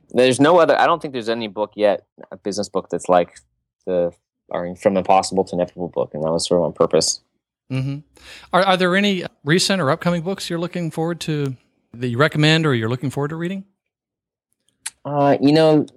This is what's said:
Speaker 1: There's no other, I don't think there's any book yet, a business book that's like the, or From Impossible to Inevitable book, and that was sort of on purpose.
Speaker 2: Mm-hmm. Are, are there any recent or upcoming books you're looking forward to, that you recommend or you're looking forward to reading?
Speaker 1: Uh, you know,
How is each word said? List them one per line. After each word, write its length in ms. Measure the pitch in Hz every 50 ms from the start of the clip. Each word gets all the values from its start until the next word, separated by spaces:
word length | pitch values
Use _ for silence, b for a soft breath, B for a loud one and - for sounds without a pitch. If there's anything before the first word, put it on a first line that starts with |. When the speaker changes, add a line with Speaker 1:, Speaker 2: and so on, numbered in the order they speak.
| _ -
Speaker 1:
There's 300 | - 120 127 131 123 127
no 180 | 139 156 180 175
other, 180 | 165 143 131 -
I 60 | 123
don't 160 | 147 170 156
think 120 | - 151 131
there's 160 | 123 107 117
any 180 | 113 117 113 104
book 240 | 92 107 104 - -
yet, 300 | 104 104 101 92 - - _ _ - - -
a 60 | - -
business 320 | - 104 95 104 101 -
book 200 | - 95 - -
that's 200 | 87 87 - -
like 300 | 90 90 87 - - - _ _ _ _ _ _ _ _ -
the, 260 | 95 92 90 87 85 - _ _ _ _ _ _ -
or 260 | - 85 87 87 90
From 220 | - - 104 98 92
Impossible 460 | 90 - 95 95 95 - 95 95 92
to 100 | - 87
Inevitable 340 | 87 87 - - 87 87 82
book, 240 | - 67 65 - -
and 100 | 76 78
that 80 | 80
was 160 | 82 82 - -
sort 120 | 92 87
of 40 | 82
on 80 | 76 76
purpose. 480 | - 82 80 - 80 78 - - - _ _ _ _ _ _ _ _ _ -
Speaker 2:
Mm-hmm. 280 | 131 131 131 139 139 147 - _ _ B B B B B B B
Are, 120 | B 180 190
are 140 | 196 185 175
there 180 | 185 175 180
any 300 | 196 202 208 196 175 - - _ _ -
recent 380 | 143 165 185 - - 196 185
or 100 | 156 131
upcoming 300 | 151 156 - 175 175 170 156
books 260 | 196 190 - - -
you're 100 | 170 165
looking 320 | 175 175 - 180 170 156
forward 280 | - 165 160 170 175 160
to, 340 | - 165 156 147 143 135 123 - _ _ _ _ _ _ -
that 140 | 117 127 123
you 100 | 117 123
recommend 480 | 151 156 - 151 151 156 160 165 160
or 80 | 151 127
you're 160 | 113 110 113
looking 200 | 131 131 151 135
forward 200 | - 143 143 143
to 60 | 160
reading? 300 | 160 170 175 196 190 190 _ _ _ _ _ _ _ _ _ _ _ _ _ _ _ _ _ _ _ _ _ _ _ - - - _ -
Speaker 1:
Uh, 320 | 139 147 143 143 143 139 -
you 100 | 131 143
know, 340 | 151 160 160 156 156 151 - - -